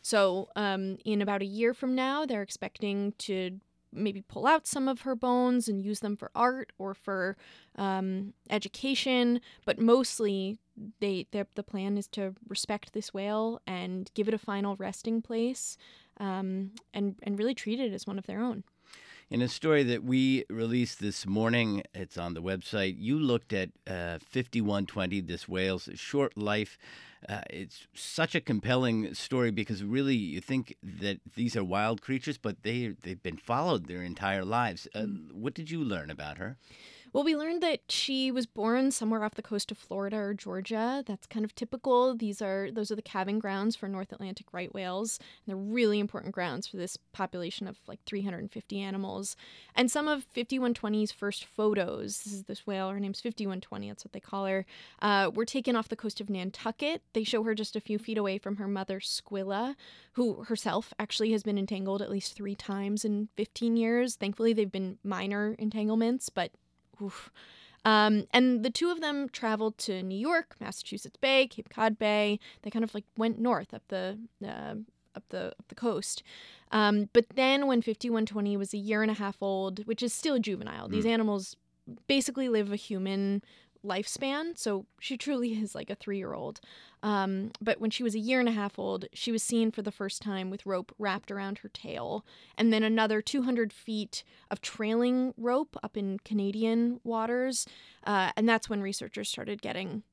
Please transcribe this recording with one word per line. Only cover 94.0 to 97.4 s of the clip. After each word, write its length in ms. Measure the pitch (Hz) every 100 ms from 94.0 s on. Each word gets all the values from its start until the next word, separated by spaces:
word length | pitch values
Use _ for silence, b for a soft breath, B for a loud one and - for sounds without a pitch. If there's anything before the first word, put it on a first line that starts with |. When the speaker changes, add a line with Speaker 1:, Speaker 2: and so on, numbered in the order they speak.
| 208 - - b b
Speaker 1:
of 100 | 196
trailing 720 | - - 214 226 247 254 254 -
rope 400 | 233 254 311 -
up 140 | 214 220
in 220 | 196 190
Canadian 840 | - 214 196 208 226 226 240 247
waters, 640 | 233 226 226 247